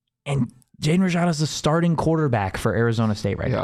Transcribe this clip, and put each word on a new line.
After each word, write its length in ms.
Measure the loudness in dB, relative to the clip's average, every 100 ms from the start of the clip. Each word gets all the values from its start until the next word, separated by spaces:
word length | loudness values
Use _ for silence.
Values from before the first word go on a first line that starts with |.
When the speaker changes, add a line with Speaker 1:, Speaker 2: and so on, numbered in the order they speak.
| _ _ -6
Speaker 1:
And 260 | -4 -4 -8 _ -6
Jaden 180 | 0 2
Rashada 300 | 2 2 0
is 100 | 0
the 80 | -2
starting 480 | -2 0 2 2 2
quarterback 640 | 2 2 2 0 -2 -2
for 160 | -2 2
Arizona 400 | 2 2 0 0
State 220 | -2 -4
right 120 | -2
Speaker 2:
Yeah. 60 | -2